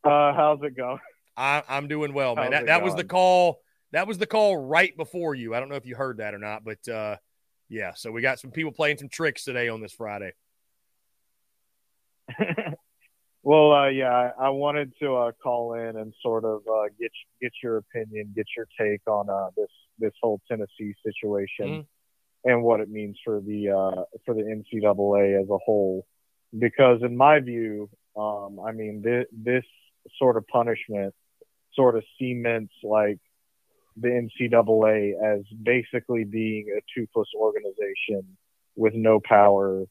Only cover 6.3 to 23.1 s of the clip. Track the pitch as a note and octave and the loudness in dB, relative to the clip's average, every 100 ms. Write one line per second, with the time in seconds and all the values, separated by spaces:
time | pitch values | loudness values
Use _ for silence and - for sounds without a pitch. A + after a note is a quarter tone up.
6.3 | G2+ G#2 G#2+ G#2+ G#2+ - A2+ G#2+ G2+ _ | -8 -10 -10 -12 -14 -10 -8 -6 -8 _
7.3 | _ _ _ _ A2 F#2+ - A#2 A2+ C3 | _ _ _ _ -10 -8 -10 -10 -4 -2
8.3 | B2+ C3+ B2 D#3 C#3+ D3+ D3 C#3 - D#3+ | -2 -8 -8 -8 -2 -2 -2 -8 -4 -4
9.3 | - - B2 A#2+ A2 G#2 - A2 G#2 G2 | -4 -8 -4 -4 -6 -12 -12 -10 -10 -12
10.3 | - _ _ _ _ _ _ _ _ _ | -16 _ _ _ _ _ _ _ _ _
11.3 | _ _ _ _ _ _ _ _ _ - | _ _ _ _ _ _ _ _ _ -18
12.3 | - G3+ E3 E3+ D3 _ _ _ _ _ | -6 -4 -4 -8 -10 _ _ _ _ _
13.3 | _ C#3 D#3 D3+ C#3+ C#3 C3+ B2+ B2 B2 | _ 4 6 8 6 4 0 2 2 0
14.3 | B2 C3 C3+ C#3+ D3 C#3 B2+ D3 B2+ A#2+ | 0 -2 0 -2 -2 -6 _ -2 0 -2
15.3 | A2+ C3+ A#2+ A#2 A#2 A2+ A2 A2 G#2+ B2 | -4 -4 -4 -4 -6 -8 -8 -12 -8 -2
16.3 | A2+ A2 G#2+ G#2+ A2 G#2+ G#2 A#2 - - | -2 -2 -4 -2 -2 -2 _ -10 -10 -20
17.3 | _ B2 - B2 A2+ G#2 A#2+ A2 G#2+ G#2 | _ -12 -8 -6 -6 -6 -10 -8 -10 -10
18.3 | G#2 G#2 - A2+ - G#2+ G#2 - G#2 G2+ | -8 -8 -8 -14 -4 -2 -2 -2 -2 -2
19.3 | G2 F#2+ F#2 G#2 _ _ _ A2 - A#2 | -4 -4 -4 -6 _ _ _ -6 -2 -4
20.3 | G#2 _ A2+ G2+ _ G#2 G2+ A2 G2+ G#2+ | -4 _ -8 -8 _ -12 -8 -10 -8 -4
21.3 | G2+ G2 - G2+ D#3 D3 _ _ _ _ | -4 -4 -8 -8 -8 -10 _ _ _ _
22.3 | _ B2+ A#2+ A#2 A2 G#2+ G#2+ G#2 | _ 2 2 4 2 0 -8 -10